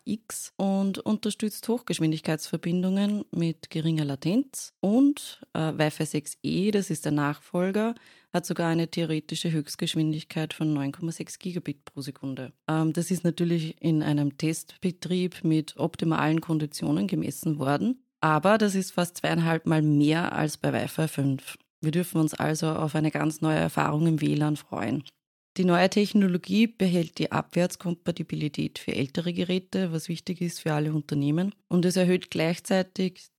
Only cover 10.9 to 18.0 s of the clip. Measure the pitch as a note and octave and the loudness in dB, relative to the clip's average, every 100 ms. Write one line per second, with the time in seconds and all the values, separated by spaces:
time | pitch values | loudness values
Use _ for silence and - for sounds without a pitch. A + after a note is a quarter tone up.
10.9 | - E3 - D#3+ - F#3 F3 - C#3+ - | -4 -6 -6 -10 -10 -8 -8 -8 -10 -12
11.9 | - C3+ C3 C#3 C3 B2+ - - D#3+ D#3+ | -14 -12 -10 -10 -8 -10 -10 -2 0 2
12.9 | D#3 E3+ F3+ E3+ D#3+ F3 E3+ D#3 - E3 | 0 0 0 0 0 2 0 -2 -4 0
13.9 | D#3 D#3 D3 C#3+ C#3+ D3+ D#3+ - - F#3 | 2 2 2 0 0 -2 -2 -6 -6 -4
14.9 | E3+ E3 F3+ F3+ - E3 D#3 D3+ - E3 | -4 -2 0 0 0 2 2 2 -2 -4
15.9 | - E3 D#3+ D3 D#3+ D#3+ D#3 D3+ - - | 0 0 2 2 2 0 -2 -2 -4 0
16.9 | D#3 G3+ D#3 - - E3+ D3 C3+ C#3+ G3+ | 0 0 -2 -4 -4 -2 0 0 0 0
17.9 | B3+ | -4